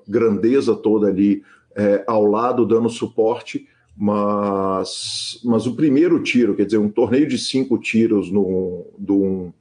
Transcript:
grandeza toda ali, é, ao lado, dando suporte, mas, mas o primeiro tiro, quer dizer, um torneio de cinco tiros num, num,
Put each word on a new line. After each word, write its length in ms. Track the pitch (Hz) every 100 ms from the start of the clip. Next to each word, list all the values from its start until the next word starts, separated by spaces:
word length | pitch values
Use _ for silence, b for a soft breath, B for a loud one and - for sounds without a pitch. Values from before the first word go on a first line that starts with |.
| -
grandeza 680 | 113 117 101 110 135 117
toda 320 | 107 107 110 113
ali, 360 | 101 101 101 B B B -
é, 260 | 104 101 107
ao 180 | 110
lado, 400 | 104 107 123 120
dando 240 | 107 113 117
suporte, 800 | - 113 - 110 120 - - - b b -
mas, 1400 | 104 104 101 104 101 98 95 95 92 - - - - -
mas 220 | 120 113 127
o 100 | 113
primeiro 460 | 156 135 175 160
tiro, 320 | - 123 113
quer 100 | 98
dizer, 140 | 101 110
um 100 | 104
torneio 380 | 104 107 127 151
de 120 | 123
cinco 400 | - 131 131 113
tiros 520 | - 113 113 107 85
num, 540 | 101 92 92 92 87 - -
num, 540 | 98 98 95 95 90 -